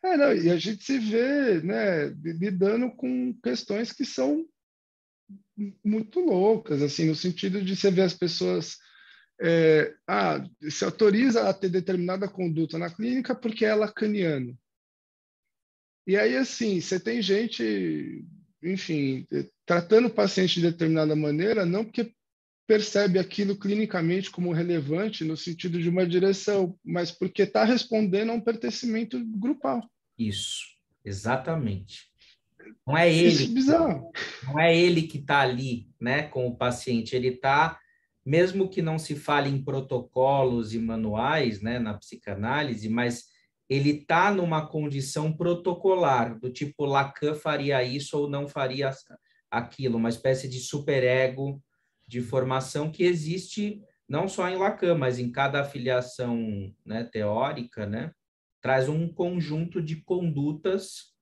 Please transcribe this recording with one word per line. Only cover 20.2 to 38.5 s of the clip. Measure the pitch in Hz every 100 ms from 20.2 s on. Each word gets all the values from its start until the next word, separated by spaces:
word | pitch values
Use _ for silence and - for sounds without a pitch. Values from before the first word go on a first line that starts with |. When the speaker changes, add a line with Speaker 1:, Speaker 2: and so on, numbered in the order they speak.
| 202 190 185 175
Speaker 1:
de | 170
determinada | 165 160 160 156 151
maneira, | 151 147 196 226 175
não | 185 226
porque | - 233 _ _ _ _ _ -
percebe | 214 214 202 208 185
aquilo | 185 - 202 202
clinicamente | 196 208 214 185 165 185 190
como | - 175
relevante | 165 175 170 139 160 214 -
no | 160 156
sentido | - 165 185 170
de | 170
uma | 180 180
direção, | 175 190 196 - 202 185 -
mas | - 175 170
porque | - 185 - 196
tá | 214
respondendo | 220 247 - 220 214 190 226
a |
um | 233
pertencimento | 233 226 240 220 240 220 226 247 233 220
grupal. | 240 294 277 247 226 _ _ -
Speaker 2:
Isso, | 110 101 - - - _ _ _ 104
exatamente. | 98 113 135 - 165 120 95 90 - - _ _ _ _ _ - - -
Não | 156
é | 170
Speaker 1:
Isso | 160 175 151
Speaker 2:
ele | 135
Speaker 1:
é |
bizarro. | 240 269 330 311 147 - - - - 131
Speaker 2:
não | 147
é | 165 170
ele | 180 170
que | 160 139
tá | - 143
ali, | 135 123 135 120 - _
né, | 117 139
com | 151 131 123
o | 120
paciente, | 123 120 - 117 113 127
ele | 123
tá, | 123 135 139 160 - _ _ _ _ 135
mesmo | 156 185